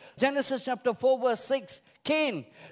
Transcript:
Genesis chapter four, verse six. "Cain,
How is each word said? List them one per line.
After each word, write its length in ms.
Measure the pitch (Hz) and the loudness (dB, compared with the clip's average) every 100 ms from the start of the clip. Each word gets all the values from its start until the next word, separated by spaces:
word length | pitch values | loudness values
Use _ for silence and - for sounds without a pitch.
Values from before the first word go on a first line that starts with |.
| - - | -10 0
Genesis 480 | 269 277 - 262 | 0 2 0 -2
chapter 300 | - 247 247 | -2 -2 -2
four, 240 | 214 254 262 | 0 2 2
verse 220 | 247 226 | 2 0
six. 400 | - 269 196 - - _ | 0 -2 -2 -12 -16 _
"Cain, 420 | - 311 294 175 120 - - | 0 2 2 -2 -8 -16 -16